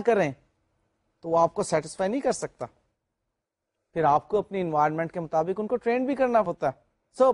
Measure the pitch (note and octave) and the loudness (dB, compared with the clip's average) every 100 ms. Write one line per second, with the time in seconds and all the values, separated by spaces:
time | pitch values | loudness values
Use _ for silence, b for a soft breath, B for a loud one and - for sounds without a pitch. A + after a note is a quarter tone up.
0 | G#3+ A3 D3+ C3 _ _ _ _ _ _ | 4 2 0 -4 _ _ _ _ _ _
1 | _ _ E3 E3 E3 - F#3+ D#3+ D#3 - | _ _ -2 2 2 0 -2 -2 -2 -4
2 | F#3+ C4 C4+ G3 D3 - A#2+ _ _ _ | -4 -2 -2 -4 -8 -10 -14 _ _ _
3 | _ _ _ _ _ _ _ _ _ E3+ | _ _ _ _ _ _ _ _ _ 0
4 | D#3 C#3+ - G#3 F#3 G3 F3 D3+ D3+ D#3 | 2 2 0 -2 -2 -4 -2 0 0 0
5 | E3 F3+ D#3+ D#3+ E3 F#3+ G#3+ A#3+ A#3 A#3+ | -6 -6 -2 -2 0 -4 -4 -4 -2 -2
6 | C4 C4+ B3+ A#3 F3+ E3+ C#3+ - _ _ | -2 -2 0 2 0 -2 -6 -6 _ _
7 | _ - C4 | _ 2 2